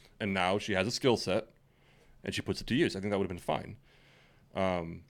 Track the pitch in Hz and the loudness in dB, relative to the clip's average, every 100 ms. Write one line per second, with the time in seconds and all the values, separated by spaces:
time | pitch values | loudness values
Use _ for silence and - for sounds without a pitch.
0 | - - 107 95 90 101 - 92 98 - | -18 -6 -2 2 2 2 0 0 0 2
1 | 135 110 - 98 - - _ _ - - | 4 4 2 0 -2 -14 _ _ -20 -20
2 | - - - - - - - 113 110 98 | -20 -12 -6 -4 -2 -4 -2 0 2 0
3 | 101 98 95 90 - - - - - - | -2 0 0 -4 -4 -4 -4 -14 -18 -20
4 | - - - - - 90 95 90 82 87 | -20 -20 -20 -20 -8 0 2 0 -2 -8